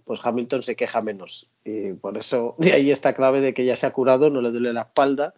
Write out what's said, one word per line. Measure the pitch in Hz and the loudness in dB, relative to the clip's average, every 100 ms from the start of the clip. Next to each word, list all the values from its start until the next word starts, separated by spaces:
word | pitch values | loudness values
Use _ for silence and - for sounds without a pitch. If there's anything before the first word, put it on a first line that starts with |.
| - | -10
pues | 110 | -6
Hamilton | 120 120 120 131 | -4 -4 -4 -4
se | 123 113 | -4 -4
queja | 120 117 | -2 -2
menos, | 110 98 87 - - _ 110 | -4 -8 -14 -18 -20 _ -10
y | 107 98 | -8 -6
por | 90 98 104 | -8 -8 -8
eso | - 127 120 - | -4 -2 -2 0
de | 170 | 2
ahí | 143 139 | 4 4
esta | 139 139 | 2 0
clave | 135 131 139 | 2 2 4
de | 135 | 0
que | 127 123 | 0 0
ya | 117 | 0
se | 135 | -2
ha | |
curado, | - 131 131 151 | 0 4 6 4
no | 139 | 2
le | 120 | -2
duele | 120 120 | -2 -2
la | 117 | -4
espalda, | 113 - 139 139 156 | -2 2 2 2 -2